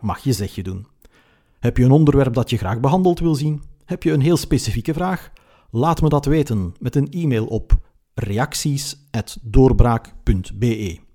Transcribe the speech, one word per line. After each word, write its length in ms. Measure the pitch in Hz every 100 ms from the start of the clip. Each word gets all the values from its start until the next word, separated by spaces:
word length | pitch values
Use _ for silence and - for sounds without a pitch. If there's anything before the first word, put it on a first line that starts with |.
mag 220 | 110 95
je 100 | -
zegje 300 | 113 98 -
doen. 240 | 92 92 104 _ _ _ _ _ _ _
Heb 180 | 123 117
je 60 |
een 80 | 123
onderwerp 420 | 143 151 139 131
dat 160 | 117 113
je 80 | 113
graag 220 | 92 113
behandeld 400 | 135 180 185 175
wil 160 | 165 151
zien? 280 | 151 151 - - -
Heb 180 | 175
je 80 | -
een 100 | 156
heel 160 | 139 170
specifieke 560 | - 135 - 110 113
vraag? 380 | 151 180 180 - - _ _ _
Laat 300 | 113 147 165
me 80 | 156
dat 160 | 147 139
weten 480 | 156 147 110 90 -
met 160 | 131 147
een 160 | 143
e-mail 340 | 175 165 117 110
op 320 | 113 - - - _ _
reacties 960 | - 101 104 135 - 151 139 - - _
at 260 | - - -
doorbraak 720 | 117 107 131 117 120 113 - -
punt 360 | - 101 90 104
B 40 |
E. 340 | 120 110 101 80 -